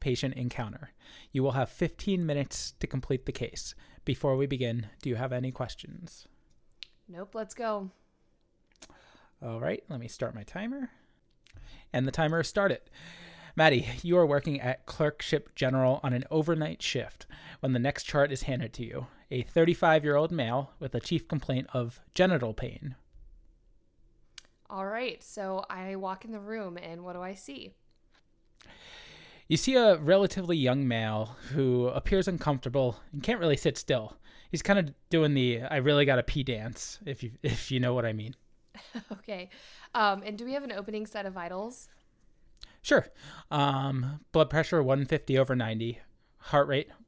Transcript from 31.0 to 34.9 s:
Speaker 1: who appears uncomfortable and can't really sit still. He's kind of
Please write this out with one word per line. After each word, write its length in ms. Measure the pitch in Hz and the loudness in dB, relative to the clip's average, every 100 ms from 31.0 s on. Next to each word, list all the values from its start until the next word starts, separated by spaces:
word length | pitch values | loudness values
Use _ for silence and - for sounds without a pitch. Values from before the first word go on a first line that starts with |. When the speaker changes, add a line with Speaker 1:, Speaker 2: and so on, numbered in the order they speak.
| 110 107 110 - - | 0 -2 -4 -8 -6
Speaker 1:
who 320 | 143 131 123 123 | 0 2 2 0
appears 400 | 127 - 190 190 | -2 2 2 2
uncomfortable 720 | 170 151 135 127 135 127 - - | 0 0 -2 0 0 0 -2 -10
and 100 | 143 | -6
can't 160 | 214 233 | -2 0
really 180 | 165 139 | 2 2
sit 220 | 151 - | 2 -2
still. 380 | - 123 107 - - - - | 0 -2 -2 -12 -20 -20 -8
He's 120 | 170 | -2
kind 180 | - 202 | 2 2
of 120 | 151 | 2